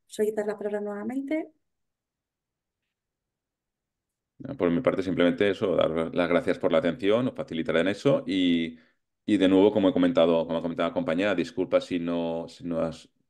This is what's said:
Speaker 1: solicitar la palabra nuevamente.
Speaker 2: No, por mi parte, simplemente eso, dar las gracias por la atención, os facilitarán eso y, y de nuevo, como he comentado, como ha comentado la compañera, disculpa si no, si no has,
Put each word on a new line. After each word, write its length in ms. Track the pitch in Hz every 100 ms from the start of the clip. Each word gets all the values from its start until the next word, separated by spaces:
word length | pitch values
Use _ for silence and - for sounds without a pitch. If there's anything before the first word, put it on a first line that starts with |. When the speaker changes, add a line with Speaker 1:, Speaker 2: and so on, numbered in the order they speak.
| _
Speaker 1:
solicitar 400 | - 214 214 208
la 120 | 208
palabra 240 | 202 208
nuevamente. 680 | 208 202 214 262 277 311 - _ _ _ _ _ _ _ _ _ _ _ _ _ _ _ _ _ _ _ _ _ _ _ _ _ _ _ _ _
Speaker 2:
No, 160 | - -
por 160 | 90
mi 80 | 85
parte, 220 | 85 90
simplemente 460 | 92 85 87 85 101
eso, 260 | 92 104 80
dar 400 | 78 80 82 80
las 140 | 87
gracias 280 | 85 90 87
por 140 | 92
la 60 | 82
atención, 500 | 85 80 98 110 127
os 80 | -
facilitarán 540 | 76 82 78 78 90
eso 340 | 104 139 139 -
y, 520 | 95 90 85 82 82 _ _ _ _ -
y 120 | 104
de 120 | 92
nuevo, 220 | 95 104
como 180 | 104 98
he 40 |
comentado, 540 | 90 90 85 85 82 80
como 120 | 82
ha 20 |
comentado 280 | 82 82 85
la 40 |
compañera, 420 | 87 87 82 101 90
disculpa 460 | 82 - 90 90
si 180 | - 90
no, 480 | 85 85 85 82 82
si 160 | - 87
no 140 | 82
has, 300 | 82 - - _ _